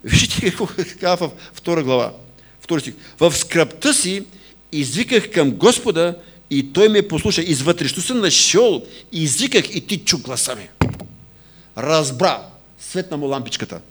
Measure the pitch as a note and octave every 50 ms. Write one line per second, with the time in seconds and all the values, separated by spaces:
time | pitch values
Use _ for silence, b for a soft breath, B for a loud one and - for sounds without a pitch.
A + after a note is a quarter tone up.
0 | - A2 - - - - - - - F3+ - - A3 E3+ - - E3 - - -
1 | - F3+ F3+ E3+ E3+ C#3+ - B B B B - - E3+ E3+ D#3+ C#3+ C3 C3 B2
2 | A#2 A2 - - - - - b b b b b - - E3+ D3+ - B2+ A2 B
3 | B B B B - E3+ C#3 - - - - E3+ D#3 B2 - - - D4 C#4+ -
4 | - F3+ F#3+ G3+ - - B B B B B B _ _ - D3 C#3 A#2+ A#2+ F#3
5 | A#3+ A#3+ C4 G#3+ - - - F3 D3 C3+ A2 F#2 - A3+ A#3+ - - A#3 E3+ E3
6 | E3+ F3 E3+ B B B B B B _ C#3+ C#3 C#3 C#3 - F3+ G#3 A3 G#3+ G3+
7 | - G3+ E3 D3+ - G#3+ F3+ - E3 F3 D#3 B2+ C3+ E3 E3+ E3+ - - - F#3+
8 | E3+ - B3+ A#3+ G3+ E3 C3+ - - - - G#3+ B3 A3+ E3+ A#2+ B B B B
9 | B B - E3 D#3+ D3 - - B3+ B3+ B3+ G#3 - - - - - - G#3 D3+
10 | - - - C3+ B2 B2 B2+ A#2+ - B2+ B2+ - F#2 - - _ - - - -
11 | - - - - - - b b b b b b b b b G#2+ A#2 D3 D#3+ D#3
12 | D3+ C3+ C3+ B2 F#3 F3 C3+ G2+ - - - - _ _ _ _ - - - F3+
13 | F#3 F#3 E3 C#3+ D3 C3+ C3+ C3+ A#2 A2 - - A2 - F#2 D#2+ - _